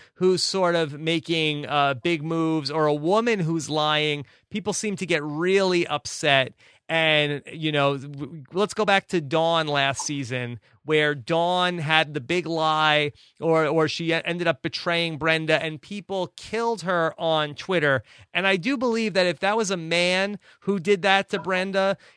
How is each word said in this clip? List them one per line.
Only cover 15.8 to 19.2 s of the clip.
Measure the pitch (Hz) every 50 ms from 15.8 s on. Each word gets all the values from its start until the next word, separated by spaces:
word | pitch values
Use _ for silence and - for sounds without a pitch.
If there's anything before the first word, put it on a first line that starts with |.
people | - - 202 208 175 - 196 190 180 - -
killed | - - - - 226 233 233 233 190 156
her | 185 185 170 165 160 -
on | - 170 160 160 156 151 147 143
Twitter. | - - - 190 170 151 143 135 127 - - - - - _ -
And | 175 185
I | 190 196
do | 190 160 240 285
believe | 233 262 247 226 226 226 214 160
that | 190